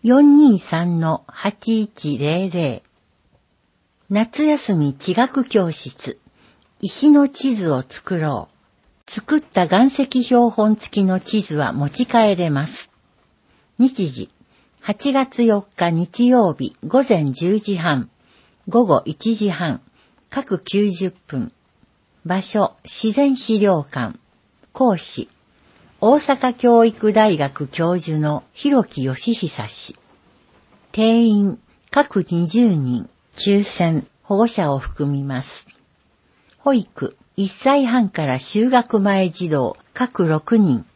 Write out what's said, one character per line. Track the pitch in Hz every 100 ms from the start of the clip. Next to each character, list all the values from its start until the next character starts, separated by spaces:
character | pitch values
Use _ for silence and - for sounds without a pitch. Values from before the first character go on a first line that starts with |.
四 | 226 262 294 285
二 | 294 196
三 | - 165 175 170
の | 165 160 -
八 | - 202 208 220 226
一 | 208 - 151 131
零 | 143 170 190
零。 | 175 156 113 _ _ _ _ _ _ _ _ _ _ _ _ _
夏 | 202 226 -
休 | 302 294 -
み | 180 147
地 | 139 -
学 | 180 254 277
教 | 254 214 175
室。 | 156 - - - - _ _ _ _ _ _
石 | 196 - 294
の | 285 277
地 | 277 269
図 | 226 170
を | 131
作 | 135 - - 175
ろ | 156 120 - _ _ _ _ _ -
う。 |
作 | - - 302
っ |
た | - - 170
岩 | 185
石 | 262 - 269 254
標 | 233 247 240
本 | 226 214 214
付 | - -
き |
の | 190 185
地 | - 214
図 | - 151
は | 135
持 | - 143
ち | - 247
帰 | 233 214 185
れ | 170
ま | 143 156
す。 | - - _ _ _ _ _ _ _ _ -
日 | 254 262 170
時、 | 123 98 _ _ _ _ _
八 | - 208 285
月 | 269 262 -
四 | 233 208 196 -
日 | 170
日 | 165 175 - 247
曜 | 254 196
日 | 147 131 _
午 | - 247 269
前 | 190 147
十 | 131 170 208
時 | 208 190
半、 | 165 139 117 _ _ _ _ _ -
午 | 233 220
後 | 143
一 | - 151 220 214
時 | 208
半、 | 156 165 143 _ _ _ _ _
各 | - 269 185
九 | - 196 208
十 | 170 185 - _
分。 | 139 - _ _ _ _ _ _ _
場 | 165 185
所、 | 190 214 196 _
自 | - - 220
然 | 214 285 254
資 | - 220
料 | 202 170
館。 | 143 135 113 - _ _ _ _ _
講 | - 254 180
師、 | - - - _ _ _ _ _ _ _
大 | 208 294
阪 | - 262 254
教 | 247 240 233
育 | 226 220 214
大 | 214 214 160
学 | 139 - 139
教 | - 165 180
授 | 160 156
の | 151 151 _
広 | - 285 277 196
木 | -
義 | 131 131 -
久 | 226 165 - 113
氏。 | - - - _ _ _ _ _ _ _ _ _
定 | - 220 226
員、 | 233 208 202 - _ _ _
各 | - 285 202
二 | 170 170 170
十 | 202 240
人、 | 165 131 123 - _ _
抽 | - 202 202
選、 | 202 - 170 160 - _
保 | _ 202
護 | 226
者 | 220 160
を | 139
含 | - - 147
み | 139
ま | 139 131
す。 | 135 - - _ _ _ _ _ _ _ _ _
保 | -
育、 | 262 - - - _ _ -
一 | 196
歳 | - 262 285 262
半 | 247 202
か | - 147
ら | 131
就 | - 208 247
学 | 247 240 220
前 | 196 196 185
児 | 156 175
童、 | 151 120 - _
各 | - 247 - 170
六 | 156 - 233
人 | 190 120 -